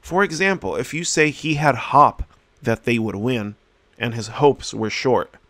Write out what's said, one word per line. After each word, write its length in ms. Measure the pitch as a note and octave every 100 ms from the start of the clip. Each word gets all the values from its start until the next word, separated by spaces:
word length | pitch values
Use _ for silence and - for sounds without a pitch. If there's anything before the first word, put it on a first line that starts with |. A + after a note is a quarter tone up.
For 220 | - F3
example, 520 | G3+ D#3 F#3+ F#3 F#2+
if 180 | E2 B2
you 100 | D3+
say 260 | E3+ - D3+
he 260 | C#3 D#3+
had 200 | D3 D3+
hop 480 | A#2 - C#3 C3+ - - _ _ _
that 240 | - A2+
they 140 | - A#2+
would 160 | A2
win, 400 | F#2+ A2+ B2 G#2 G2+ _ _ _ _
and 160 | A#2
his 140 | A#2 G#2+
hopes 460 | - C#3+ B2+ -
were 160 | G#2+ A2
short 460 | - C3 A2+ - -